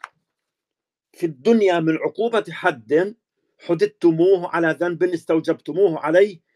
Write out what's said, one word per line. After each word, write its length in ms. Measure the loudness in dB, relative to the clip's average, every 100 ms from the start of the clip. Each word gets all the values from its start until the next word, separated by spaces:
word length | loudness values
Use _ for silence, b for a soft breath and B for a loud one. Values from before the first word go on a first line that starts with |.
| -20 _ _ _ _ _ _ _ _ _ _
في 120 | -8 -8
الدنيا 540 | -2 2 2 4 2
من 180 | 0 -2
عقوبة 480 | -4 -4 -2 -2 -4
حد 640 | -4 -4 -4 -2 0 0 -6 _ _ _ _
حددتموه 880 | -4 -2 -2 0 0 2 2 2 0
على 300 | -2 -2 -2
ذنب 220 | -4 -2
استوجبتموه 960 | -4 -4 -2 -2 -2 -6 -6 0 0 0
عليه 400 | 0 2 2 -2 _